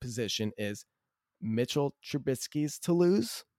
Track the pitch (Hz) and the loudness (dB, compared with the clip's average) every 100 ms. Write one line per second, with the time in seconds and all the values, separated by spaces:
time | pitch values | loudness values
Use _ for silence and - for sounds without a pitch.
0 | 127 117 117 - 107 - 104 104 - _ | -8 -4 -2 -2 -2 -2 -6 -6 -12 _
1 | _ _ _ _ 110 110 127 151 143 - | _ _ _ _ -2 0 0 2 0 -2
2 | - 147 131 127 - 151 147 - - 175 | -6 -4 -2 -2 -2 -2 -2 -2 0 4
3 | 175 196 233 - - | 6 6 2 -6 -14